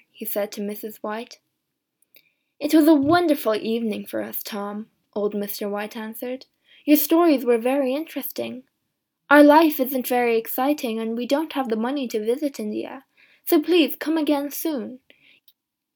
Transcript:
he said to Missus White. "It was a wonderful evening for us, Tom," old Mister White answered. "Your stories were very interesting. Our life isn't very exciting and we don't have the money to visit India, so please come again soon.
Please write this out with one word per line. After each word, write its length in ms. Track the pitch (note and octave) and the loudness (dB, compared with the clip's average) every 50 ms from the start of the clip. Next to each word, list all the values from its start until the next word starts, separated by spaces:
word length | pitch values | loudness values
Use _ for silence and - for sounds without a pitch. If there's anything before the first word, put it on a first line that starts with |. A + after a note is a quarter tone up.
| _ _ | _ _
he 140 | _ - A3+ | _ -14 -10
said 260 | - - G#3 G3+ G#3 | -6 -4 -4 -4 -6
to 100 | - - | -6 -8
Missus 400 | G3+ G3+ G#3 G#3 - G#3+ G#3 - | -8 -8 -8 -10 -12 -14 -14 -12
White. 380 | - G#3+ G#3+ A3+ A#3+ - - _ _ _ _ _ _ _ _ _ _ _ _ _ _ _ _ _ _ _ _ _ _ _ _ - | -10 -10 -8 -8 -10 -14 -18 _ _ _ _ _ _ _ _ _ _ _ _ _ _ _ _ _ _ _ _ _ _ _ _ -8
"It 140 | D4 D4 D#4 | -4 2 4
was 140 | D#4+ D4 D4+ | 4 6 6
a 80 | D#4+ | 6
wonderful 600 | C#4+ C4+ C#4+ E4+ F4 F4 E4 D4 - - A3+ A3 | 4 4 2 2 2 4 2 0 0 0 -2 -2
evening 500 | G#3 - A3 A3+ A#3 A#3 A3 G3+ G3+ G3+ | -2 -2 -2 -4 -2 -2 -4 -4 -6 -8
for 160 | - - A3+ | -8 -8 -8
us, 200 | G#3 A3 A3+ - | -6 -6 -10 -12
Tom," 480 | - - A3+ G3+ G3+ G3+ G#3 G#3 A3 _ _ _ _ _ - | -12 -10 -8 -8 -8 -8 -10 -10 -12 _ _ _ _ _ -6
old 200 | G#3+ G3+ G#3 G#3 | -4 -4 -2 -2
Mister 360 | G#3 G3+ G3+ - - A3 G3+ | -4 -6 -6 -8 -8 -8 -6
White 260 | G3+ G3+ G#3+ G#3+ - | -6 -6 -8 -8 -10
answered. 500 | A#3+ A3 A3 A3 - - B3 B3+ C4 - _ _ _ _ _ _ _ - | -12 -12 -12 -12 -12 -10 -10 -10 -10 -12 _ _ _ _ _ _ _ 2
"Your 120 | - D4+ D4 | 4 4 4
stories 460 | - - E4 E4 F4 E4+ D4 B3 B3+ | 4 4 4 6 6 6 4 4 4
were 140 | A#3+ A#3+ A3+ | 2 2 2
very 360 | A3 B3 C4 C#4+ C#4 B3+ C4 | 2 0 0 0 0 0 -2
interesting. 680 | D4 D#4 - - C#4+ B3+ - - - A#3 A3+ A#3 B3+ - _ _ _ _ _ _ _ _ _ _ _ _ - | -4 -6 -8 -10 -10 -10 -10 -8 -8 -8 -8 -10 -14 -18 _ _ _ _ _ _ _ _ _ _ _ _ 4
Our 140 | C#4 D4 D4 | 8 8 10
life 360 | D4 D4 D#4 E4+ D#4 D4 - | 10 8 8 6 4 2 0
isn't 280 | C4 B3+ C#4 B3+ B3 - | -4 -2 -2 -4 -4 -2
very 300 | B3+ B3 A#3+ A#3 A#3 A3+ | 0 0 2 2 0 0
exciting 600 | A3+ - - - B3+ C#4 D4 D4 - A#3+ A3 A3+ | -2 -4 -4 -2 0 0 0 -2 -2 -6 -4 -4
and 180 | A3+ A3 A3+ A#3 | -4 -4 -4 -4
we 80 | B3 | -2
don't 280 | A#3+ C#4 C#4+ D#4+ D#4 - | 0 0 0 -2 -2 -4
have 160 | C#4+ C4 A#3 | -4 -4 -2
the 60 | A3 | -2
money 320 | G#3+ A3 B3 C#4 D4 C4+ A3+ | -2 -2 -4 -4 -4 -6 -4
to 140 | - A3 G#3+ | -6 -6 -2
visit 360 | A3 A#3+ C#4+ D4+ C#4+ C#4 - | -2 -2 -2 -2 -6 -6 -6
India, 460 | A3+ G#3+ G#3+ A3 A3+ - B3 C4+ - _ _ _ _ _ _ _ - | -10 -8 -6 -8 -8 -10 -12 -16 -20 _ _ _ _ _ _ _ -4
so 160 | - F4 E4 | 0 0 0
please 340 | D4+ D#4+ F4 F4+ D4 A#3+ - | 2 2 2 2 2 2 -2
come 220 | - - D4 D#4+ D#4+ | -6 -6 -4 -2 -2
again 340 | D4+ C#4+ D4 C#4 C#4+ D4 | 0 0 -2 -2 -2 -8
soon. 480 | - - - E4 D#4 B3+ G#3 A3 B3+ B3+ _ _ _ _ _ _ _ _ _ _ _ _ _ _ _ _ _ _ _ | -8 -6 -6 -6 -6 -6 -8 -10 -14 -18 _ _ _ _ _ _ _ _ _ _ _ _ _ _ _ _ _ _ _